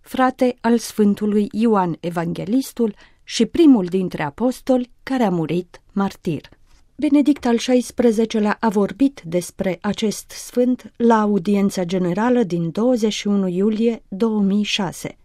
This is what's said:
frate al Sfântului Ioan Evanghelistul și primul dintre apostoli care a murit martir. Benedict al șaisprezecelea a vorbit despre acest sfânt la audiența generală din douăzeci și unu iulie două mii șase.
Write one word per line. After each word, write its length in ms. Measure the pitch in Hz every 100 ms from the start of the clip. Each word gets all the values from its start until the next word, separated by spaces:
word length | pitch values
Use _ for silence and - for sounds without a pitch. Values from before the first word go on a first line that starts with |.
frate 540 | - - 262 262 247 -
al 160 | 233 233
Sfântului 680 | - - 208 202 214 208 208
Ioan 460 | 208 233 208 180 160
Evanghelistul 960 | 170 170 170 170 165 254 262 - 226 - - _
și 220 | - -
primul 400 | 220 - 320 240
dintre 380 | 180 190 180 160
apostoli 680 | 151 - 247 247 - 254 247 _
care 200 | - 262
a 60 | 214
murit 520 | 180 151 170 180 - _
martir. 580 | 202 196 - - 147 - _ _ _ _
Benedict 500 | - 294 285 277 277
al 120 | 254 233
șaisprezecelea 1000 | - 254 - - 233 214 226 226 208 -
a 100 | 226
vorbit 520 | 208 190 190 269 -
despre 520 | 165 175 170 - 190 170
acest 480 | 202 190 214 - -
sfânt 640 | - - 247 247 247 -
la 260 | _ 233 226
audiența 600 | 208 202 170 202 196 190
generală 600 | 170 185 180 175 233 247
din 280 | 196 170 165
douăzeci 420 | 180 240 247 214
și 140 | - 208
unu 200 | 202 185
iulie 560 | 175 208 214 233 226 _
două 340 | 190 226 214
mii 220 | 196 208
șase. 540 | 202 - 180 - - -